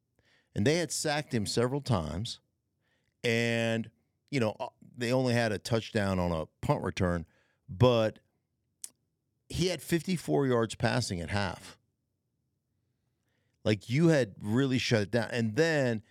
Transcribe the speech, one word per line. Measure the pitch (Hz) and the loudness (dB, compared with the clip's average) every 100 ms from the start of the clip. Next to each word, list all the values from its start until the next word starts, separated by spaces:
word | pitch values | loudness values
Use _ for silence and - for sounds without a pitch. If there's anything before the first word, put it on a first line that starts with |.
| _ _ _ _ _ - | _ _ _ _ _ 0
and | 107 | 2
they | 170 | 2
had | 160 | 0
sacked | - 156 147 147 | -4 -2 -4 -2
him | 120 98 | -4 -2
several | 117 123 143 | 0 0 -2
times, | 139 101 78 80 120 - _ _ _ _ _ _ _ _ | -2 -2 -2 -6 -8 -12 _ _ _ _ _ _ _ _
and, | 120 113 117 117 113 113 110 - _ _ _ | -2 0 0 0 0 -2 -4 -14 _ _ _
you | 143 | -2
know, | 107 - | -2 -2
uh, | 123 - - 120 | -10 -12 -20 -6
they | 120 | -2
only | 131 127 | 0 2
had | 120 117 | 2 0
a | 95 | -2
touchdown | - 113 - 110 98 92 | -2 -4 -2 -2 0 0
on | 87 | 0
a | 80 78 _ - | -2 -6 _ -4
punt | 143 | -2
return, | 92 - 90 85 80 _ _ _ - | -2 -2 0 -2 -6 _ _ _ -16
but | 92 127 117 110 - _ _ _ _ _ _ - _ _ _ _ _ _ | 2 4 4 0 -4 _ _ _ _ _ _ -20 _ _ _ _ _ _
he | 131 180 | -2 -2
had | 170 | -2
fifty-four | - 170 185 175 - 147 135 | -2 -2 0 -4 0 0 2
yards | 120 113 - | 2 0 0
passing | 113 123 110 87 | 0 0 -2 -6
at | 82 | -4
half. | 101 98 - - - _ _ _ _ _ _ _ _ _ _ _ _ _ _ _ _ _ _ - | -2 -4 -6 -14 -20 _ _ _ _ _ _ _ _ _ _ _ _ _ _ _ _ _ _ 0
Like, | 107 - | 0 0
you | 135 165 | 2 4
had | 147 110 - | 4 2 -4
really | 104 120 139 127 | -2 2 2 0
shut | - 113 | 2 2
it | 95 | 2
down. | 120 107 | 0 -2
And | 123 113 110 | -2 0 2
then | 165 151 123 110 - | 2 2 2 -2 -6